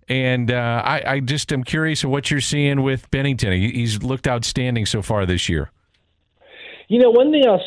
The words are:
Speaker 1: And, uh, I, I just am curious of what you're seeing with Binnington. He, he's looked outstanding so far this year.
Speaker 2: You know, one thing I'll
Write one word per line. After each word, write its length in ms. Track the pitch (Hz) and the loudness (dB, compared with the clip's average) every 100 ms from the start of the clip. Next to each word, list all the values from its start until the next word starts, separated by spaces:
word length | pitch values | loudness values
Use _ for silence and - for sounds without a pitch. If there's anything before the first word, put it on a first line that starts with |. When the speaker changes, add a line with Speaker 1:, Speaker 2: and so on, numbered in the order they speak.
| - | -6
Speaker 1:
And, 420 | 131 127 127 120 | -2 0 0 0
uh, 320 | 123 117 117 | 0 0 -2
I, 200 | - 147 - | 0 -2 -2
I 140 | 139 | -2
just 340 | 127 147 - | -2 -4 -4
am 100 | 143 | -4
curious 400 | 123 160 160 151 | -2 -2 -2 -2
of 60 | 139 | -2
what 220 | 139 - | -2 -2
you're 100 | 147 | -2
seeing 400 | - 147 143 139 | -2 0 0 2
with 300 | 135 131 - | 0 -2 -2
Binnington. 440 | 135 139 127 104 92 | -2 -2 -2 0 0
He, 140 | 107 | 0
he's 320 | 123 117 104 | -2 -2 -4
looked 260 | 123 131 139 | -4 -4 -2
outstanding 600 | 120 - 135 127 117 101 | -4 -2 -2 -2 -2 -2
so 160 | 107 | -4
far 240 | - 107 92 | -2 -2 0
this 200 | 90 - | -2 0
year. 220 | 80 67 _ _ _ _ _ _ _ _ - - - - | -2 -4 _ _ _ _ _ _ _ _ -20 -20 -16 0
Speaker 2:
You 60 | 240 | 4
know, 140 | 247 | 6
one 200 | 233 285 | 6 4
thing 140 | 302 254 | 4 4
I'll 160 | 190 | 2